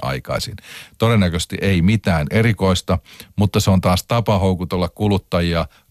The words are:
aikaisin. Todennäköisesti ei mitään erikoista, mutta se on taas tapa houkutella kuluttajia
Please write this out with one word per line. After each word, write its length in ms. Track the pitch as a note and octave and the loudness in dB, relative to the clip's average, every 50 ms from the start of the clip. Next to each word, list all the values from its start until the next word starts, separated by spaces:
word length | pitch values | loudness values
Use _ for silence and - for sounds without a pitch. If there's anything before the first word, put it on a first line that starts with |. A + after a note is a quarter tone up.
aikaisin. 520 | - C2 C2+ B1+ - - C2 - - - G2 - - - - - - - - - | -6 -6 -6 -8 -6 -6 -6 -6 -6 -8 -12 -14 -16 -20 -20 -20 -20 -20 -6 -2
Todennäköisesti 580 | A2 A#2 A#2 G#2+ F#2+ F2 E2 F2 - - - - | 0 2 4 4 2 2 0 -2 -4 -6 -6 -4
ei 220 | D#2+ G2 F#2+ E2+ | -2 0 2 2
mitään 440 | D#2+ G2 A2 G2+ - G2+ E2+ D#2+ D2 C#2+ | 4 4 2 2 2 0 0 0 0 0
erikoista, 680 | - A2 A2+ A#2 G#2 - F#2+ F#2+ F#2 - - - F#2 - - - - - - - - | 0 0 2 2 0 0 0 0 0 0 -2 -2 -4 -4 -4 -10 -20 -20 -20 -10 -2
mutta 240 | - G2+ F#2+ - G#2 | -2 0 0 0 0
se 100 | - G#2 | 2 2
on 100 | F#2+ F#2 | 2 4
taas 240 | - G2 F2+ F2+ - | 2 2 0 0 -2
tapa 340 | - A#2+ A#2 G2+ - G#2 F#2+ | -2 -2 -2 0 0 0 2
houkutella 500 | G2 F#2+ F#2 E2+ F2+ D#2+ G2 F2+ F2+ E2+ | 2 0 0 -2 -4 -4 -4 -4 -4 -4
kuluttajia 800 | - - G#2 G#2 G2+ F#2 - _ - F2 F2 F2 E2 E2 D#2 - - _ _ _ | -4 -2 0 0 0 0 -2 _ -2 -2 0 0 0 -2 -4 -4 -8 _ _ _